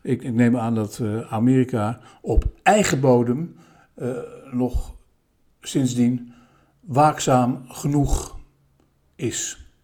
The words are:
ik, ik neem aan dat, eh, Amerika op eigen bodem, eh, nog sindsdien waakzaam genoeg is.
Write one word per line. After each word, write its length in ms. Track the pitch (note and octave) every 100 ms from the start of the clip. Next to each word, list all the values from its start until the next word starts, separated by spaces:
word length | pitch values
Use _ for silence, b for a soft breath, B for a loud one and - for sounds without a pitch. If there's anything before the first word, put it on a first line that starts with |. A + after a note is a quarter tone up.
ik, 200 | - B2
ik 120 | C#3
neem 240 | A#2 A#2+ B2
aan 180 | A2+ A2+
dat, 240 | G#2 -
eh, 300 | A2 A2 -
Amerika 680 | A2 A#2+ C3 B2+ A#2 G#2 A#2 B B
op 240 | - A2 - -
eigen 360 | - G#3 - C3
bodem, 560 | C3+ B2 A#2+ B2 E3+ - b b b
eh, 180 | - B2 B2+ - - -
nog 420 | B2 B2+ - - - _ _ _ _ _ _
sindsdien 720 | - D#3+ B2+ A#2 A#2+ B2+ - B B B B B
waakzaam 800 | F#3+ B2+ D3+ D3 - C3 B2 C3 -
genoeg 720 | - D3 C#3+ C3 - - - - _ _ _ _ _ _ -
is. 520 | A#2+ - - - - _